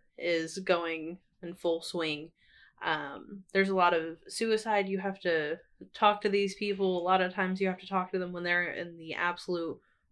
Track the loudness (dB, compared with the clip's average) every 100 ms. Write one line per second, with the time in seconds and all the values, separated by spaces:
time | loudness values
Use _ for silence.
0 | _ -6 0 0 0 -4 0 0 0 -4
1 | -6 -10 _ _ -12 -4 0 0 -2 -4
2 | -2 -4 -8 _ _ -20 -20 -6 -2 0
3 | -2 -10 -14 -16 -2 2 4 4 4 4
4 | 0 -6 -10 -4 0 2 2 0 2 0
5 | -2 -2 0 2 0 -4 -8 -20 -18 2
6 | 4 4 2 2 0 -2 -4 0 0 2
7 | 4 4 2 0 -2 0 0 -2 -2 -2
8 | 0 -2 -4 -2 0 2 0 -2 -8 -10
9 | -8 -2 -2 -2 -2 -2 -2 -6 _ _
10 | _